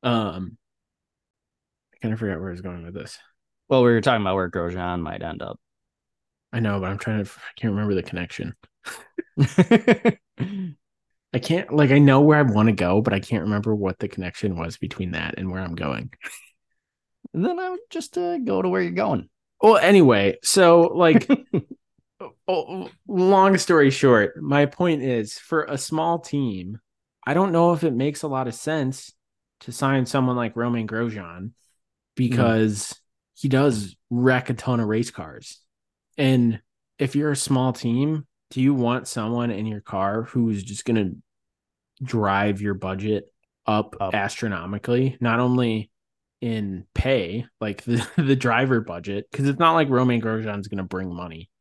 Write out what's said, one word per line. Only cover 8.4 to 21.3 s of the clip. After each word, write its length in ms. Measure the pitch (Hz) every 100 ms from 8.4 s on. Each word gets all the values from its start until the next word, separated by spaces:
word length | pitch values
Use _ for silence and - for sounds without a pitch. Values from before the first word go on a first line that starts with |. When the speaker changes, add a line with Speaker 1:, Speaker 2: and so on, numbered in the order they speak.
| - - _ _ - - - - - -
Speaker 2:
<laughs> 840 | 139 - 180 233 240 226 233 - _ _ 185 202 185 147 _ _ _ _ _
Speaker 1:
I 60 | 120
can't, 340 | - 165 -
like, 200 | 147 143
I 60 | 139
know 240 | 143 135
where 160 | 147 151
I 40 |
wanna 300 | 139 104 110
go, 280 | 98 90 98
but 120 | 117
I 80 | 98
can't 240 | - 110
remember 280 | 87 104 107
what 260 | 107 98 92
the 80 | 101
connection 480 | - 90 - 104 85
was 200 | 85 -
between 340 | 85 - 90
that 240 | 82 80 -
and 120 | 92
where 100 | 92
I'm 160 | 92 82
going. 340 | 73 58 - _ - - _ _ _ _ _ _ _ _ -
Speaker 2:
And 120 | 156
then 160 | 208 349
I 100 | 370
would 100 | 370 466
just, 280 | 330 - -
uh, 200 | 349 339
go 220 | 226 190
to 80 | 185
where 140 | 185
you're 80 | 175
going. 380 | 175 202 127 - _ _ _
Speaker 1:
Well, 140 | 214 214
anyway, 640 | 170 202 143 110 101 -
so, 380 | - 196 175 170
like, 500 | 170 156 170 151 -